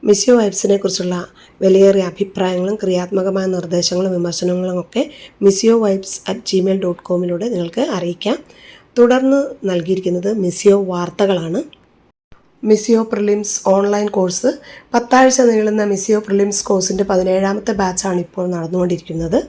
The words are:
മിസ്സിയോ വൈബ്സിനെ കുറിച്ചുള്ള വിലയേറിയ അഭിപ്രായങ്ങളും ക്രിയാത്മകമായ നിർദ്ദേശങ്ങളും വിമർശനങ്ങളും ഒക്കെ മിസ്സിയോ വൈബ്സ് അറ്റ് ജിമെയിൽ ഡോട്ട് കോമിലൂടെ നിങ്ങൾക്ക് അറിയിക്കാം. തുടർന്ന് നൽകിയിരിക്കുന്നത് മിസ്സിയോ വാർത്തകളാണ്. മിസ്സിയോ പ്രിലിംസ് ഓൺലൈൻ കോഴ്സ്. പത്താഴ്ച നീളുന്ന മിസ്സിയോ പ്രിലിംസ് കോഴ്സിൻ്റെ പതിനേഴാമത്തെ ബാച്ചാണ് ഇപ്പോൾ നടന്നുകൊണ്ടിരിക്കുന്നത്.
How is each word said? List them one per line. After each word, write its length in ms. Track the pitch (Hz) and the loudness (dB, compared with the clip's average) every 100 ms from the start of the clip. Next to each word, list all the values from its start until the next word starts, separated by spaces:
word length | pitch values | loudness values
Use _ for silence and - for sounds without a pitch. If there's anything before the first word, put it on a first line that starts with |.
മിസ്സിയോ 300 | 247 202 - 247 | 4 2 6 4
വൈബ്സിനെ 420 | 214 196 - 196 | 4 0 0 0
കുറിച്ചുള്ള 400 | 190 185 180 180 180 _ - _ | 0 -4 -4 -4 -6 _ -20 _
വിലയേറിയ 440 | 190 190 196 196 180 | 2 6 6 4 0
അഭിപ്രായങ്ങളും 720 | 165 196 - 185 180 185 214 | -4 -6 -2 -2 0 -2 -2
ക്രിയാത്മകമായ 680 | 196 180 180 196 185 190 190 | -2 -2 -2 -2 0 -2 -2
നിർദ്ദേശങ്ങളും 680 | 180 170 175 175 180 190 180 | -4 -2 -2 0 0 -2 -2
വിമർശനങ്ങളും 640 | 175 170 180 180 185 180 | -4 -2 -2 -2 -2 -4
ഒക്കെ 220 | 175 - 302 - - _ | -6 -4 -4 -6 -20 _
മിസ്സിയോ 340 | 196 196 226 233 | 2 4 4 4
വൈബ്സ് 380 | 214 190 190 - - | 2 0 -2 -8 -6
അറ്റ് 200 | 208 - | -8 -2
ജിമെയിൽ 320 | 190 185 190 | 0 0 0
ഡോട്ട് 240 | 185 175 - | -2 -6 -4
കോമിലൂടെ 400 | 180 180 175 220 | -2 -2 -4 -4
നിങ്ങൾക്ക് 340 | 208 170 170 294 | -4 -4 -4 -2
അറിയിക്കാം. 460 | 208 175 175 196 254 - - - - _ - | -2 -4 -4 -4 -4 -6 -20 -20 -20 _ 2
തുടർന്ന് 440 | 240 254 262 277 277 - | 4 6 4 2 0 -4
നൽകിയിരിക്കുന്നത് 680 | 196 180 165 185 185 180 190 220 | -2 -2 0 -2 0 -2 -2 -2
മിസ്സിയോ 420 | 185 175 202 202 | -2 2 4 4
വാർത്തകളാണ്. 760 | 190 180 175 - 196 185 165 180 320 _ _ _ _ _ _ - _ _ | 2 -4 -4 -2 0 0 -2 -6 -6 _ _ _ _ _ _ -20 _ _
മിസ്സിയോ 360 | 220 214 208 226 | -6 -4 -2 -2
പ്രിലിംസ് 520 | 220 208 208 208 208 - - | -2 -6 -4 -4 -4 -6 -2
ഓൺലൈൻ 380 | 196 202 208 208 | 0 0 -2 -4
കോഴ്സ്. 420 | 208 185 180 254 285 - - _ | -2 -4 -2 -4 -6 -12 -20 _
പത്താഴ്ച 540 | 247 233 254 262 254 | -4 2 4 4 4
നീളുന്ന 420 | 240 220 214 214 208 | 4 4 0 0 0
മിസ്സിയോ 340 | 196 - 208 | -2 0 0
പ്രിലിംസ് 420 | 214 196 202 202 | 0 0 0 0
കോഴ്സിൻ്റെ 400 | - 196 180 190 | 0 0 0 -2
പതിനേഴാമത്തെ 680 | 196 190 185 185 196 202 214 | 0 0 2 0 0 -2 -4
ബാച്ചാണ് 460 | 202 190 185 196 180 | -2 -2 -2 -2 -2
ഇപ്പോൾ 240 | 175 - 180 | -4 -6 -4
നടന്നുകൊണ്ടിരിക്കുന്നത്. 920 | 175 165 180 180 175 - 165 165 220 | -4 -4 -2 -2 -2 -6 -6 -2 -2